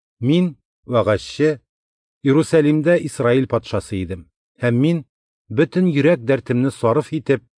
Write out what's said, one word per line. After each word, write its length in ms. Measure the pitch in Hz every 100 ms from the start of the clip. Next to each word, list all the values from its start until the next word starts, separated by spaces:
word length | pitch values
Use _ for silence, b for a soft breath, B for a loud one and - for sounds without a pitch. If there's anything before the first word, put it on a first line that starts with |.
| _ -
Мин 380 | 120 170 180 - _ _ -
вәгазьче, 760 | 120 98 101 - - 151 143 _ _ _ _ _ _
Иерусалимдә 760 | 139 147 156 165 147 156 151 175 147
Исраил 420 | - 120 131 127
патшасы 560 | 117 - 101 - 98
идем. 240 | 87 87 - _ _ -
Һәм 160 | 120 120
мин 220 | 151 170 - _ _ _ -
бөтен 400 | 110 165 185 185
йөрәк 400 | 143 143 165 117
дәртемне 420 | 135 - 123 135
сарыф 440 | - 113 139 -
итеп, 320 | 156 - 135 _